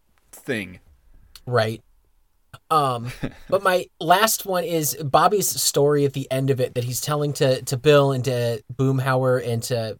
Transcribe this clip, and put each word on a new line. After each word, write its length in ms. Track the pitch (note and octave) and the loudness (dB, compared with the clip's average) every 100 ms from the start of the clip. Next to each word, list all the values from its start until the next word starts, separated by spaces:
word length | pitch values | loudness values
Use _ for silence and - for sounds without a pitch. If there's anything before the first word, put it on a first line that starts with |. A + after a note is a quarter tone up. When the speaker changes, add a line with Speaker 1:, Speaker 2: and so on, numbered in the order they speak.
| _ _ _ | _ _ _
Speaker 1:
thing. 480 | - - A2+ F2+ F2+ _ _ _ - - - - | -16 -8 -6 -8 -14 _ _ _ -20 -20 -18 -4
Speaker 2:
Right. 360 | A#2+ A2 A2+ _ _ _ _ _ _ _ - - | 0 0 -4 _ _ _ _ _ _ _ -14 -2
Um, 400 | D#3+ C#3 A#2+ A#2+ - - | 0 0 -2 -8 -8 -10
Speaker 1:
<laughs> 200 | - - | -10 -4
Speaker 2:
but 140 | A#2 | 0
my 240 | F#3+ F3+ - - | 2 0 -2 -4
last 440 | D#3+ F3+ A3 - G3 | 2 4 2 0 -2
one 180 | F3+ | -2
is 300 | E3 E3 C#3+ - | 0 -2 -2 -4
Bobby's 460 | D3 D#3 F3 G#3 E3+ | 2 4 4 2 -2
story 560 | - - D3+ C#3+ D3 | -2 0 2 2 2
at 80 | C#3+ | 0
the 180 | C#3 C3+ | -2 -4
end 200 | C3 C3+ | -2 0
of 100 | B2 | 0
it 140 | B2 | -2
that 100 | B2 | -4
he's 160 | A#2+ A#2+ | -4 -4
telling 320 | - D3 D3 | -4 -2 -2
to, 280 | C#3 C3+ C3 | 0 0 0
to 140 | C3 C3 | -2 -2
Bill 360 | D3+ D3 C#3 | 4 6 4
and 120 | C3 | 0
to 380 | B2 B2 A#2+ A2+ - | -2 -2 -2 -4 -8
Boomhauer 720 | B2+ C3+ C3+ C3 C3 C3 B2+ A#2+ | -2 0 0 0 0 2 0 0
and 160 | A#2 | -4
to 320 | - A#2+ A2 G#2 | -2 -4 -6 -8